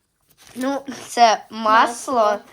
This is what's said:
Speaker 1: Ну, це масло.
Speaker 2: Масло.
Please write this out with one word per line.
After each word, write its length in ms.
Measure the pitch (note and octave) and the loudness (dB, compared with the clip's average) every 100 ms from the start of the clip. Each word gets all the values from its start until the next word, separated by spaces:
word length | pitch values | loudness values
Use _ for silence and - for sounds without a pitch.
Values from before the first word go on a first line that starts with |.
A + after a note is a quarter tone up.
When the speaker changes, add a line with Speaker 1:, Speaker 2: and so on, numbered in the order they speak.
| _ _ _ _ - | _ _ _ _ -20
Speaker 1:
Ну, 300 | A#3+ B3+ C#4 C4+ A#3 - | -10 -6 -6 -8 -16 -4
це 360 | - A#3 G3+ - | 4 4 4 -4
масло. 640 | A3 A3 A3 B3+ A#3+ - | -6 2 2 2 -2 -4
Speaker 2:
Масло. 240 | B3 G#3+ G#3 - | 0 0 0 -8